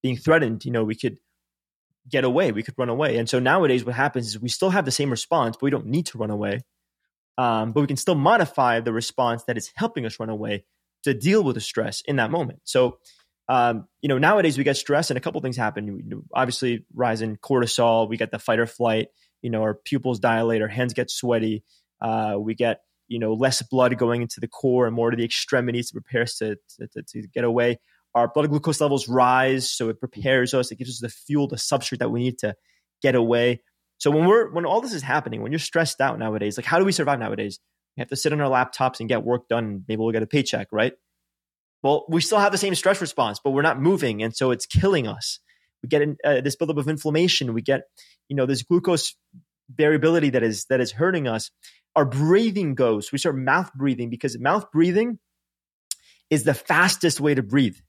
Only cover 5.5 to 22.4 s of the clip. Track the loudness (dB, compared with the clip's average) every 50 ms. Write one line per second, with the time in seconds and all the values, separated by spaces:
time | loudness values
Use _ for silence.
5.5 | -2 -2 -2 -2 -2 -2 -4 -2 -4 -2 -4 -4 -6 -6 -6 -6 -4 -4 -4 -4
6.5 | -6 -6 -8 _ _ _ _ _ _ _ _ _ _ _ _ _ _ -2 0 0
7.5 | 0 0 -2 0 0 0 0 0 -2 -2 0 0 0 4 4 4 4 4 2 0
8.5 | 0 0 2 2 2 2 0 -2 -4 -2 -4 -6 -2 0 0 0 0 -2 -4 -4
9.5 | -6 -6 -6 -10 _ -4 -6 -4 -4 -6 -8 -8 -8 -8 -8 -8 -6 -6 -6 -6
10.5 | -6 -6 _ _ _ _ _ _ _ _ -2 -2 -2 0 2 4 4 4 4 2
11.5 | 0 -2 -6 -6 -4 -4 -4 -4 -6 -8 -6 -4 0 0 0 0 0 -4 -4 -6
12.5 | -8 -14 _ 0 2 4 4 4 2 _ _ -20 _ _ _ _ _ _ _ 0
13.5 | 2 4 4 2 0 -2 -6 _ _ _ -2 0 2 4 4 4 6 6 4 2
14.5 | 2 2 0 0 0 0 0 0 0 0 0 0 -4 -4 -4 -4 -6 -4 -6 -6
15.5 | -4 -2 -4 -4 -4 -4 -8 -8 -10 -10 -12 -12 -12 -14 -14 -6 -2 0 0 0
16.5 | -2 -2 -2 -2 -2 -4 -6 _ -4 -2 -2 -2 0 -2 -4 -6 -8 -10 -4 0
17.5 | 0 2 2 0 0 2 2 4 4 4 2 0 -2 -4 -4 -6 -6 -8 -2 0
18.5 | 0 0 0 -2 -2 -2 0 0 0 0 -2 -4 _ _ _ _ _ _ -8 -6
19.5 | -4 -2 -2 -2 -4 -6 _ -4 -4 -2 -2 -2 -2 0 0 2 2 2 2 0
20.5 | 0 0 -2 -4 -2 -4 -4 -2 -2 -4 -6 -4 -6 -6 -2 0 0 0 0 -2
21.5 | -4 -6 _ _ _ _ _ _ _ _ -6 -4 -2 -2 -2 -2 -4 -4